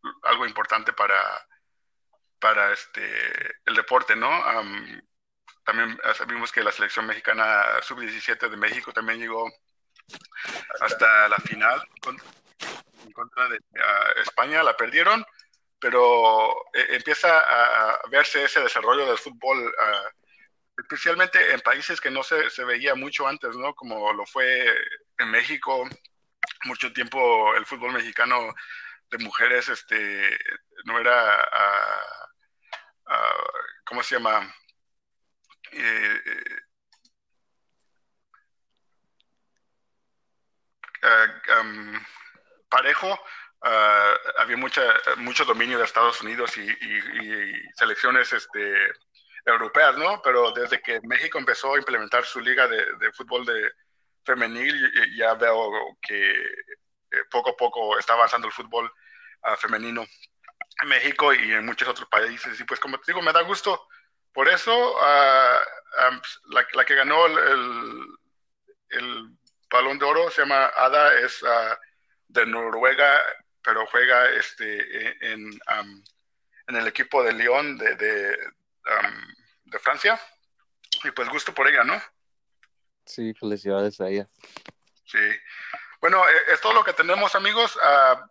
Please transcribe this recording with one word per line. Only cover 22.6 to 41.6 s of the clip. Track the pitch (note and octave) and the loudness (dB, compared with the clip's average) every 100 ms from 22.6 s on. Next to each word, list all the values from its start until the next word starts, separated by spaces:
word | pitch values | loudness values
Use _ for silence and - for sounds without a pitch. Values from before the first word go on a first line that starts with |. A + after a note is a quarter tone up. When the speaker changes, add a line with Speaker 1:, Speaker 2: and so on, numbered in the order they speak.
Speaker 1:
veía | B2 A#2+ C#3 | -4 -2 -2
mucho | C3 C#3 - C3+ | -2 -4 -4 -4
antes, | D3 B2 | -4 -10
¿no? | A#2 C3+ | -8 -10
Como | C#3+ B2 A2 G#2 | -10 -12 -6 -4
lo | G#2 | -4
fue | G2+ C3 B2+ B2+ B2 A2 - - _ - | -6 -2 0 2 0 0 -4 -12 _ -8
en | A#2 | -2
México, | A2+ A#2+ D3 C3+ C3+ C3 C3 _ _ _ _ - - | 0 -2 -6 -4 -4 -4 -12 _ _ _ _ -10 -10
mucho | B2+ B2 B2+ | -12 -8 -6
tiempo | A#2+ A#2+ C3+ B2 A#2 G#2+ | -6 -6 0 2 4 4
el | A2 G#2+ | 2 -2
fútbol | C3 A#2+ | -8 -8
mexicano | B2+ A2+ A2+ A#2+ B2 A2+ - - - - - _ | -6 -6 -2 0 0 -4 -12 -16 -18 -18 -20 _
de | A#2+ | -12
mujeres, | A2 - A#2+ B2 B2 | -8 -2 0 0 -2
este, | A#2 - A2 G#2 G2+ G2 - - - _ - | -8 -4 -4 -4 -2 -2 -2 -6 -10 _ -18
no | - A#2 | -6 -2
era, | A#2+ B2 A2+ G#2 - | 2 2 4 2 2
ah, | - G2+ G2+ G2+ G1+ G1+ - - _ _ _ _ - - _ - | 0 2 2 -2 -6 -8 -14 -20 _ _ _ _ -18 -18 _ -6
ah, | - A1 - - - - - | -2 0 -2 -6 -8 -12 -14
¿cómo | - B2 | -12 -8
se | B2 | -4
llama? | B2+ A2+ G#2+ G2 - _ _ _ _ _ _ _ _ _ _ - | -2 0 -2 -2 -14 _ _ _ _ _ _ _ _ _ _ -20
Eh, | D3+ A#2+ A2 G#2 G#2 | -6 -2 -2 -2 -4
eh, | - A2 - - - _ _ _ _ _ _ _ _ _ _ _ _ _ _ _ _ _ _ _ _ _ _ _ _ _ _ _ _ _ _ _ _ _ _ _ _ _ _ _ _ _ - - | -6 -10 -10 -14 -18 _ _ _ _ _ _ _ _ _ _ _ _ _ _ _ _ _ _ _ _ _ _ _ _ _ _ _ _ _ _ _ _ _ _ _ _ _ _ _ _ _ -20 -2
ah, | B2+ A2+ A2 - - | 4 6 4 0 0
am, | A2+ | 0